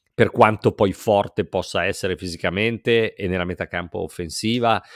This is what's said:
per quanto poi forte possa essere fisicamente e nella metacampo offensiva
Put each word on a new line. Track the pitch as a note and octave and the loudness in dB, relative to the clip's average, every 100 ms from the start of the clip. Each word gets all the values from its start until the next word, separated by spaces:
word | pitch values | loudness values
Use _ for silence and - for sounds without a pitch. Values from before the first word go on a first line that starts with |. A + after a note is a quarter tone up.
| _ | _
per | - G#2 | 0 0
quanto | - A2 G#2+ - | 6 4 4 0
poi | - G2+ | 2 0
forte | F2+ - G2+ G2+ - F#2 | 0 2 2 2 -4 -4
possa | F#2+ - F#2+ F2+ | -4 -4 -2 -2
essere | - F#2+ F2 | -2 -4 -4
fisicamente | F#2 E2 F2+ F2+ A2+ A#2 - A#2 A2 | -6 -4 -4 0 -2 -2 0 2 0
e | - F#2+ | -4 -4
nella | F#2 F2+ | -2 -4
metacampo | F2 F2 F2 F2 F2+ | -6 -6 -6 -8 -8
offensiva | E2+ - E2+ - A2 A#2+ A#2 G#2 - | -8 -8 -10 -4 -2 0 2 0 -2